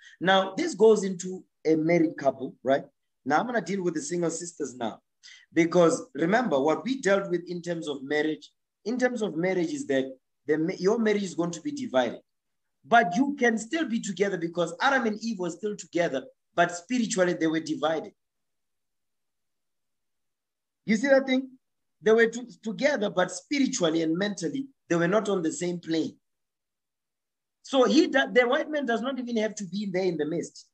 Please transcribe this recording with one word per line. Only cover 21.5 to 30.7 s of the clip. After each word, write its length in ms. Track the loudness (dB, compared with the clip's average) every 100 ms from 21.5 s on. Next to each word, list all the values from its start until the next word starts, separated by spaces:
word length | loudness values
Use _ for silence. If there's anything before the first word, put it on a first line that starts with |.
| -12 _ _ _ _
They 120 | 4
were 140 | 6 4
to-, 340 | 0 -12 -12
together, 460 | -8 -2 0 0 -2
but 200 | 0 -2
spiritually 720 | -2 -4 0 0 2 0 2
and 140 | 0 0
mentally, 500 | -2 -4 -6 -6 -10 _ -2
they 80 | 0
were 140 | 2
not 180 | 2 0
on 140 | -2
the 100 | -2
same 280 | -4 -4 -6
plane. 360 | -4 -2 -2 -6 _ _ _ _ _ _ _ _ _ _ _ _ _ _
So 200 | -2 4
he 240 | 6 6 4
do-, 240 | 2 2
the 160 | 4 4
white 220 | 2 0
man 160 | -4 -2
does 160 | -2
not 180 | -2 -6
even 160 | -4 -2
have 180 | -2 -4
to 100 | -8
be 240 | -6 -4
there 140 | -2 0
in 100 | 0
the 100 | -2
midst. 420 | -4 -6 -12 -20